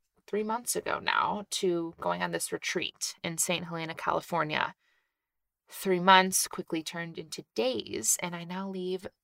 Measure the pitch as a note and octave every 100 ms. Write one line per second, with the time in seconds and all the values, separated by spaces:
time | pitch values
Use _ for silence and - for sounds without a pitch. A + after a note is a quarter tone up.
0 | _ _ - G#3 G#3+ A#3 A#3+ - - -
1 | - - - G3+ G3+ - F#3 E3+ E3 -
2 | F3 F3 F3 E3+ - - - F3 - -
3 | - - F3 E3 - E3+ E3+ E3 D#3+ E3
4 | E3+ E3 - E3+ D3+ D3+ - - _ _
5 | _ _ _ _ _ _ _ - G3 F3+
6 | F#3 F#3+ F#3+ - - - - E3 - E3+
7 | E3+ E3 D#3+ - - - B3+ B3 - -
8 | A3 - F3 E3+ E3+ F#3 G3 F#3+ F#3 F#3
9 | - -